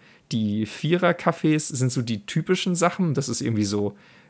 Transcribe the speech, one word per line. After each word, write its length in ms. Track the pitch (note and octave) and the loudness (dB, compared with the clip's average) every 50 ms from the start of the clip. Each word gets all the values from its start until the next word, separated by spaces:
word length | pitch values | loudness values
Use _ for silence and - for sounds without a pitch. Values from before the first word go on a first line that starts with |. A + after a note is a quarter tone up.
| - - - _ _ - | -10 -20 -20 _ _ -4
die 320 | B2 A2+ G#2+ G#2 G2+ G#2+ G#2+ | -2 -2 0 0 0 -2 -2
Vierer-Kaffees 1040 | - - - - D3+ F3 F3 F3+ F3 E3+ - - E3+ D#3+ - - D#3 D3+ D3+ - - | -4 -4 -4 -2 0 2 2 2 2 0 2 0 -2 0 2 2 2 2 2 0 -2
sind 240 | D#3 B2 B2+ B2+ | 0 0 0 2
so 80 | - C3+ | 2 0
die 240 | A#2 A#2+ A2+ G2+ - | -2 -2 -4 -4 -6
typischen 500 | - - D#3+ D#3 - F#3 - - F#3+ F3 | -4 -4 -2 0 0 0 0 0 0 2
Sachen. 380 | E3 E3+ F3 - - F#3 E3 | 2 2 2 2 0 0 0
Das 160 | B2+ C#3 C3+ B2 | 0 0 -2 -2
ist 140 | A#2+ - | -2 -2
irgendwie 220 | B2+ A#2+ A2+ G#2 G#2+ | -2 0 0 0 0
so, 320 | G2+ G#2 G2+ G#2 G2+ G2+ - - - - - - | 0 0 0 0 -2 -4 -8 -16 -20 -20 -20 -20